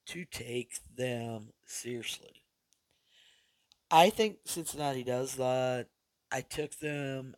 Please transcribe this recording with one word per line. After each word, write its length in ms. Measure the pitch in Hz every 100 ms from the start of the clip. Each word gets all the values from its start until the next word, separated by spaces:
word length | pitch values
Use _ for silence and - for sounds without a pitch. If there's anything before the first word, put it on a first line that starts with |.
| -
to 180 | 170 180
take 480 | - 120 120 120 - - 117
them 540 | 127 120 117 113 110 - -
seriously. 760 | - 120 123 110 - - - _ _ _ _ _ _ _ - - _ _ _ _ _ -
I 180 | 160 185
think 280 | - 214 - -
Cincinnati 580 | 170 156 143 147 131
does 320 | 123 123 135 131
that. 520 | 127 127 127 127 117 _ _ _ -
I 100 | 131
took 360 | - - 151 -
them 560 | 151 147 139 135 131